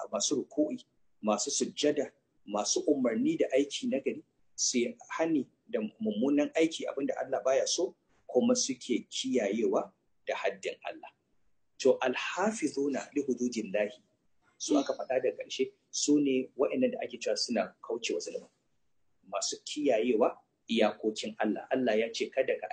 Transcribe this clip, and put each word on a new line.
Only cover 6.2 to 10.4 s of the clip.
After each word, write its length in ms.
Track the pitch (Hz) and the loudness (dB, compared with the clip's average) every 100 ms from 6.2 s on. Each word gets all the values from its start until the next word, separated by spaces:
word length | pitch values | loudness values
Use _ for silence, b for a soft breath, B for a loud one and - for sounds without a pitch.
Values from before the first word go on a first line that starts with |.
| 135 147 147 | 2 2 2
aiki, 300 | 160 160 - - | 2 0 0 -6
abinda 280 | - 139 - | -4 -4 -4
Allah 240 | - - | -2 -2
baya 240 | 131 135 110 | 2 2 2
so, 300 | - 190 - _ _ - | 0 -2 -4 _ _ 0
kuma 260 | 127 117 | 2 4
suke 540 | 120 - 127 - 110 - | 2 0 -4 -2 -2 -2
kiyayewa 880 | - 131 123 101 110 101 120 - _ _ _ - | -6 0 0 2 0 2 0 -2 _ _ _ -8
da 80 | |
haddin 380 | - | -4